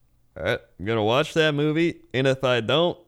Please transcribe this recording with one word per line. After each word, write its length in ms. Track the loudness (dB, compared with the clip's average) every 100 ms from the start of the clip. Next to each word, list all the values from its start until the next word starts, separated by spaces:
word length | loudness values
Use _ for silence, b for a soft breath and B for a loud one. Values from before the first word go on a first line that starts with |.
| _ _ _ -8
All 60 |
right? 160 | -4 -4 -6 _
I'm 40 |
gonna 200 | -4 -2
watch 280 | 2 0 0
that 200 | 2 2
movie, 460 | 2 0 0 -2 -2 -6
and 140 | 0 0
if 160 | 0
I 180 | 0 0
don't 380 | 0 0 0 -4